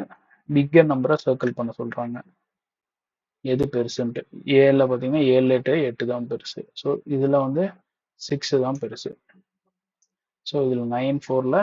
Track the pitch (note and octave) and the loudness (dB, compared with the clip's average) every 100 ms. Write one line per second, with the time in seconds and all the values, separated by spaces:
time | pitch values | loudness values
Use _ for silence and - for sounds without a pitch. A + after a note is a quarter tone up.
0 | G3 - _ _ - D3 C#3+ D#3+ D#3 C3+ | -8 -16 _ _ -2 0 4 6 4 2
1 | B2+ D3+ - B2+ B2 A#2+ A#2 A2+ A#2+ A#2 | 0 0 0 -2 -2 -4 -6 -8 -10 -8
2 | A#2+ B2 F3+ _ _ _ _ _ _ _ | -8 -10 -16 _ _ _ _ _ _ _
3 | _ _ _ _ C3 C3 C3+ A#2+ A#2+ - | _ _ _ _ -2 -2 0 -2 -4 -4
4 | A#2+ B2 - - C#3 C3+ C#3 C3+ C3 B2+ | -6 -6 -12 -10 2 6 6 6 2 0
5 | C3 D3+ C3+ B2+ B2+ B2+ B2 D#3+ C3 A#2 | -2 2 4 4 4 2 2 0 -2 -4
6 | A#2+ B2 A#2 A#2 - - - - C#3+ C#3+ | -6 -6 -6 -8 -10 -14 -16 -8 -4 -4
7 | - C#3 C#3 C#3 C3+ D3 G3 - _ _ | -4 -2 2 2 0 -2 -4 -6 _ _
8 | _ - - C#3+ - C#3 B2+ C#3 A2 - | _ -16 -8 -6 -2 0 0 -4 -8 -10
9 | - - _ F#3+ _ _ _ _ _ _ | -12 -14 _ _ _ _ _ _ _ _
10 | _ _ _ _ - D3 C3+ B2 A#2+ B2 | _ _ _ _ -6 -2 0 0 -2 -2
11 | C3 C#3 - C3 B2+ E3 | -2 -2 -2 -2 0 0